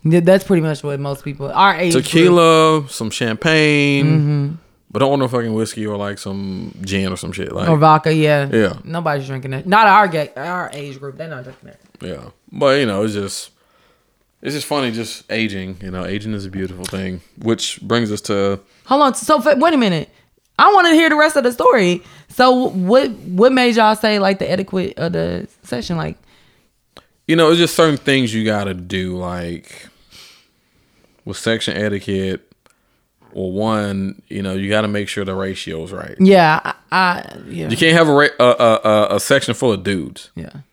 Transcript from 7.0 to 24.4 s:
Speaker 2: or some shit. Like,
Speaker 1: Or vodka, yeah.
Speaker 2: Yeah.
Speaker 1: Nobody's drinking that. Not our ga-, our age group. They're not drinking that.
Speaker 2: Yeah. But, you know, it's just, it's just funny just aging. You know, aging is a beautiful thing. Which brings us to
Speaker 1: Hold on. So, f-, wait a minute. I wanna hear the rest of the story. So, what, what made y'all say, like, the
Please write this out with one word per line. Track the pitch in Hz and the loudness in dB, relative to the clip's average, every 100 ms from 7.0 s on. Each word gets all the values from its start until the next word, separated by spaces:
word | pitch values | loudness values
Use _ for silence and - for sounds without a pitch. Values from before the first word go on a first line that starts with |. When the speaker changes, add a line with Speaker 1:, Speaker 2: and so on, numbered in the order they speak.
| 95 | -2
Speaker 2:
or | 92 | -4
some | 85 | -8
shit. | 90 - | -8 -8
Like, | - 98 | -4 0
Speaker 1:
Or | 156 | 4
vodka, | 156 156 160 | 6 4 2
yeah. | 160 151 147 139 | 0 2 0 0
Speaker 2:
Yeah. | 117 101 127 | 0 0 -2
Speaker 1:
Nobody's | - 170 160 143 135 | -10 -6 -4 -6 -6
drinking | 135 131 | -10 -8
that. | 135 185 | -8 0
Not | 208 214 | 4 6
our | 190 190 | 6 4
ga-, | 165 147 - | 0 -6 -8
our | 156 180 160 | -8 -8 -8
age | 147 143 135 | -10 -14 -14
group. | 139 135 | -16 -14
They're | 160 | -14
not | 139 | -14
drinking | 131 131 - | -16 -20 -20
that. | - _ _ | -20 _ _
Speaker 2:
Yeah. | 90 76 60 _ _ | -12 -12 -14 _ _
But, | - 143 139 | -2 2 2
you | 127 | 0
know, | 98 | 0
it's | 110 | -2
just, | 104 98 - - _ _ _ _ _ _ _ _ _ | -4 -6 -10 -14 _ _ _ _ _ _ _ _ _
it's | - | -10
just | 147 - | -8 -4
funny | 147 127 | -2 -2
just | 113 110 - _ | -4 -8 -12 _
aging. | 110 110 98 92 90 | -4 -4 -4 -10 -12
You | 95 | -10
know, | 92 90 | -8 -6
aging | 101 107 | -8 -6
is | 107 98 | -8 -8
a | |
beautiful | 95 92 92 87 | -8 -8 -10 -10
thing. | 95 95 90 _ - | -8 -8 -10 _ -8
Which | 110 110 - - | -2 -2 -4 -10
brings | 101 117 110 | -4 -2 -2
us | 104 | -6
to | - 101 98 98 _ _ - | -4 -2 0 -4 _ _ -2
Speaker 1:
Hold | 277 | 2
on. | 285 | 2
So, | - - 302 | 0 0 2
f-, | 254 285 | 2 4
wait | 320 | 4
a | 302 | 4
minute. | 220 165 - _ _ _ _ - | 2 0 -6 _ _ _ _ 2
I | 320 | 6
wanna | 403 339 | 6 6
hear | 320 330 | 4 4
the | 302 | 4
rest | 302 294 | 2 2
of | |
the | 240 | -2
story. | 240 311 240 180 175 - - _ | 2 4 4 2 0 -6 -20 _
So, | - 254 254 254 | 2 4 4 0
what, | 185 180 247 285 | -2 2 2 2
what | 208 - 180 240 | -6 -8 2 4
made | 262 247 226 | 4 2 4
y'all | 214 | 2
say, | 214 220 208 | 2 0 2
like, | 196 | 0
the | 196 | 0